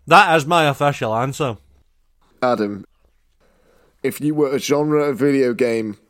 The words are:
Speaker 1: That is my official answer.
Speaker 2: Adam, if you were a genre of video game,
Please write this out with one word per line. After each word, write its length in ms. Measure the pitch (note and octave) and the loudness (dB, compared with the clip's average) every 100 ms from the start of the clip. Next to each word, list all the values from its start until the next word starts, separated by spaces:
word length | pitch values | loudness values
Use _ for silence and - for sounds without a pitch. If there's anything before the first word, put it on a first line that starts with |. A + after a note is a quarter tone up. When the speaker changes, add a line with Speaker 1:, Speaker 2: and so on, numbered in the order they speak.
| - | 4
Speaker 1:
That 320 | E3+ G3 D#3+ | 4 6 2
is 80 | C#3+ | 2
my 200 | F3 D3+ | 2 2
official 500 | C#3 C#3+ C#3+ A#2 A2+ | 2 -2 -2 -2 -2
answer. 420 | C3 C3+ C#3+ G#2+ _ _ _ _ _ _ _ - | -4 -4 -6 -6 _ _ _ _ _ _ _ -4
Speaker 2:
Adam, 440 | B2+ A#2 G#2 G2+ - _ _ _ _ _ _ _ _ _ _ _ | -2 0 -2 -6 -14 _ _ _ _ _ _ _ _ _ _ _
if 180 | C3+ - | -8 -4
you 120 | D3 | -4
were 220 | D3+ C#3+ C3+ | 0 0 0
a 40 | |
genre 420 | - C#3+ D3+ D3+ | -2 -2 0 0
of 140 | D3 A#2+ | 0 0
video 360 | C#3+ C#3 B2 | 0 2 0
game, 440 | A#2 A#2+ A2+ A2 G#2 | 0 0 -2 -4 -10